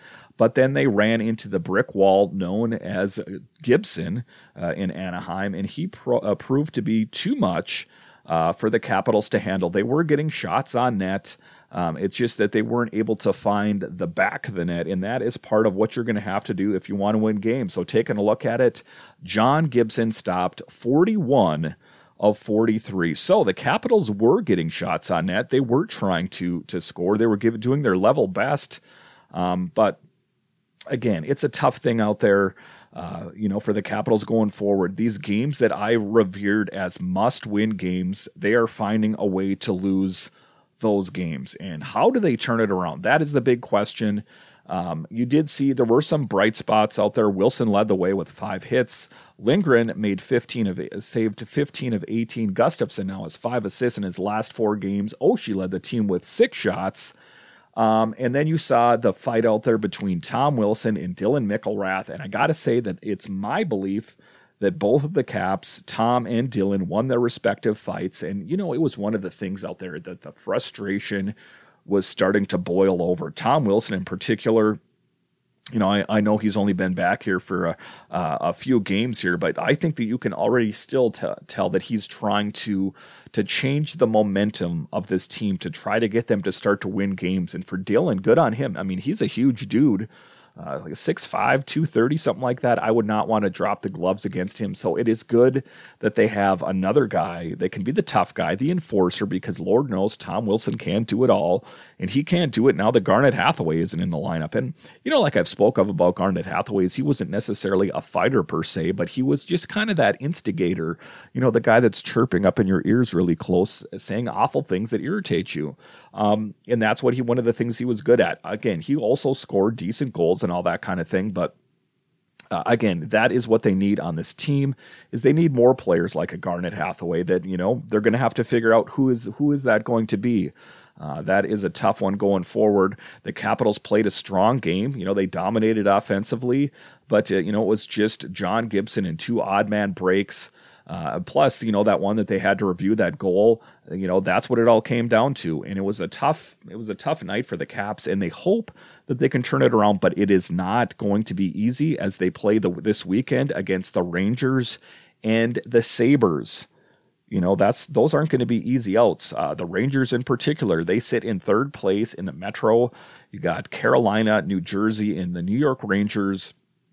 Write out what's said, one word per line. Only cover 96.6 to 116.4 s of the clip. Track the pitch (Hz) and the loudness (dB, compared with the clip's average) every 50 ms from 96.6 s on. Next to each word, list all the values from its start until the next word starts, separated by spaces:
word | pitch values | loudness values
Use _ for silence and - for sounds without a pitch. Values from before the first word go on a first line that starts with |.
another | - - 95 92 90 95 113 147 123 | -2 -4 -2 -2 0 2 2 2 2
guy | 101 - 85 76 - - 85 85 80 92 - | 2 0 -2 -2 -2 -4 -8 -8 -8 -6 -4
that | - - | -4 -4
can | - 104 92 | -4 -4 -6
be | 120 151 | -2 -2
the | 220 | -2
tough | - - - 104 87 - - | -2 0 2 0 0 0 -2
guy, | - 90 82 87 | -4 -2 -2 -2
the | 104 131 156 | 0 0 -2
enforcer, | 180 175 160 - 110 98 90 87 - - 107 | -2 -2 -4 -2 2 2 2 2 2 -2 -4
because | 101 - 143 - 110 87 - | -2 -4 -4 -4 -6 -8 -6
Lord | 80 92 104 127 143 123 | 0 2 2 2 2 0
knows | 101 92 98 110 - | -2 0 0 -2 -2
Tom | - - 95 87 107 117 | -6 -8 -6 -4 -4 0
Wilson | 101 95 92 - 104 87 | 0 0 0 0 -2 -4
can't | - - - 92 110 113 | -4 -4 -2 -2 -2 -2
do | - 101 113 131 | -2 0 2 4
it | 120 | 4
all, | 98 90 76 87 90 - - - - - - - _ | 4 4 4 0 0 0 -2 -8 -20 -20 -20 -20 _
and | - 92 92 | -8 -8 -2
he | 101 139 156 | -2 -2 0
can't | - 175 175 170 135 | 0 0 0 0 0
do | - 110 117 | 0 4 4
it | 135 - | 4 4
now | 80 101 110 | 4 2 4
that | 123 117 92 | 4 4 4
Garnet | - 95 113 143 131 - | 4 4 6 6 4 4
Hathaway | - 90 143 156 - 85 80 78 82 | 4 2 2 2 2 0 0 0 0
isn't | 82 - - 82 | 0 -2 -2 -4
in | 92 90 | -4 -2
the | 82 | -4
lineup. | 73 - - 82 80 78 - - | -4 -4 -4 -4 -4 -4 -4 -4
And, | 113 131 127 - - - - - _ - | -4 -4 -4 -8 -12 -18 -20 -20 _ -4
you | - | 0
know, | 311 269 | 2 4
like | 190 135 - | 2 4 2
I've | 101 87 | 2 0
spoke | - - - 101 120 - | 0 2 4 4 4 4
of | 113 95 | 4 0
about | 104 95 78 87 90 90 | 0 2 2 2 2 4
Garnet | - 92 98 92 87 82 | 2 0 0 0 -2 -4
Hathaway, | 95 78 87 - - 104 98 90 | -4 -4 -4 -4 -2 0 0 0
is | 92 - | 0 0
he | 127 139 | -2 0
wasn't | 147 135 - 98 - | 0 0 0 -2 -4
necessarily | 92 107 - - 104 - - 95 98 92 101 87 - | -4 -4 -4 -4 -4 -2 0 0 2 2 2 2 0
a | - | -6
fighter | - - - - 92 127 131 104 80 | -8 -4 -2 0 0 2 2 2 0
per | - 82 82 | 0 -2 -4
se, | 80 - - 92 80 87 98 | -2 -2 -2 -2 -2 -2 -2
but | - 90 175 | -2 -4 -4
he | - 131 | -2 -2
was | 127 139 143 143 - | 0 0 0 -2 -2
just | - 175 175 - - | -4 -4 -4 -4 -4
kind | - 208 214 220 | -4 -4 -2 -2
of | 190 | 0
that | 156 120 101 - - | 2 2 2 2 0
instigator, | 131 151 175 - - 107 90 85 92 85 92 82 80 82 82 - - - - - - - | -4 -6 -4 -4 -4 -4 -2 0 0 0 0 -2 -4 -6 -6 -8 -12 -20 -20 -20 -20 -10
you | - 127 | -4 0
know, | 127 120 | 0 2
the | 107 120 | 2 4
guy | - 117 110 120 | 4 6 6 6
that's | 120 107 - - | 6 4 2 0
chirping | - - - 117 117 - - 90 101 | -6 -2 0 0 2 2 2 2 2
up | 92 - - | 2 2 4
in | 101 | 2
your | 95 95 85 - | 2 2 2 2
ears | 95 110 123 120 - - | 2 2 2 2 2 2
really | 87 90 85 85 | 2 2 2 0
close, | - - - 92 87 98 - - - - - - | -2 0 0 2 2 2 0 -2 -6 -8 -10 -10
saying | - - - 95 113 123 | -10 -8 -6 -4 -4 -4
awful | 104 - 98 117 151 - 143 151 | -4 -2 0 -2 0 0 -2 -2
things | - - - 110 - | -2 -2 -2 -2 -2
that | 117 98 | -4 -4
irritate | 76 139 196 208 185 - 87 82 - - - | -4 -4 -6 -6 -4 -2 -2 -2 -2 -4 -6
you. | 76 78 71 - _ - - - - - - - | -6 -6 -8 -10 _ -20 -20 -20 -20 -20 -16 -4
Um, | 98 104 104 107 107 | 0 2 2 2 2